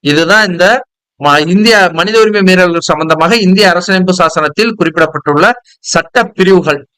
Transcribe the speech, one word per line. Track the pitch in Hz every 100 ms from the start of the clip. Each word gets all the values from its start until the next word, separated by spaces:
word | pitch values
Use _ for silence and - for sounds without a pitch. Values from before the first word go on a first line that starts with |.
இதுதான் | 147 147 165 214 208
இந்த | 175 185 247 - _ _ _
ம-, | 143 147 156
இந்திய | 190 214 214 180 165
மனித | 185 226
உரிமை | 220 208 190
மீறல்கள் | 185 180 170 -
சம்பந்தமாக | 156 160 156 165 233 185
இந்திய | 190 196
அரசியலமைப்பு | 170 185 190 185 185
சாசனத்தில் | 160 165 151 147 233 233
குறிப்பிடப்பட்டுள்ள | 160 160 156 151 151 147 196 240 _ _ -
சட்ட | 170 - 247 233 -
பிரிவுகள். | 185 185 156 143 -